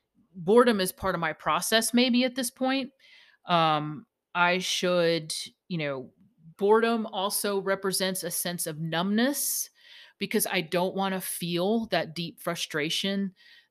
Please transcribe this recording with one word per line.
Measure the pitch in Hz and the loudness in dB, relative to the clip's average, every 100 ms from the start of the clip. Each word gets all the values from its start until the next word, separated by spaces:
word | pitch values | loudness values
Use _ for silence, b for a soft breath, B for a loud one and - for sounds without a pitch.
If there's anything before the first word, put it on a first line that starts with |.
| _ _ _ | _ _ _
boredom | 190 165 233 247 208 | -6 4 6 6 4
is | 185 | 0
part | - 190 | -2 -4
of | 170 | -2
my | 160 | -2
process | 156 165 160 - 220 226 | -2 0 0 2 2 4
maybe | 240 254 240 | 4 4 4
at | 254 254 | 2 0
this | 247 | -6
point. | - 262 269 262 _ b b b b - | -2 -2 0 -4 _ b b b b 0
Um, | 170 160 151 151 147 - _ _ | 2 4 2 -2 -8 -14 _ _
I | 175 175 185 | 0 2 2
should, | 185 - 180 180 165 165 156 - - _ - | -2 -2 0 2 2 0 -4 -10 -10 _ -8
you | 175 | -6
know, | 147 135 135 _ _ _ - - | -4 -6 -10 _ _ _ -18 0
boredom | 202 220 226 233 214 | 6 6 6 0 -2
also | 202 196 - 208 202 | -2 -2 -2 -2 -2
represents | 190 190 196 185 190 185 | 0 -2 0 0 -2 -2
a | - | -4
sense | - 175 175 165 | -4 -4 -4 -6
of | 156 | -6
numbness | 165 165 196 214 254 285 - - - B B B B B | -4 -2 0 2 2 0 -2 -4 -6 B B B B B
because | 196 214 - | -2 -2 0
I | 185 | -2
don't | 156 180 185 180 | -2 0 0 -2
wanna | 196 185 | -2 -2
feel | - - 170 170 185 226 220 | -6 -6 -4 0 0 0 0
that | 170 156 160 | -2 -2 -6
deep | 170 - | -8 -6
frustration, | 175 170 - 156 156 - 196 196 196 - b b b | -6 -6 -4 -2 -2 -2 -2 -2 -4 -8 b b b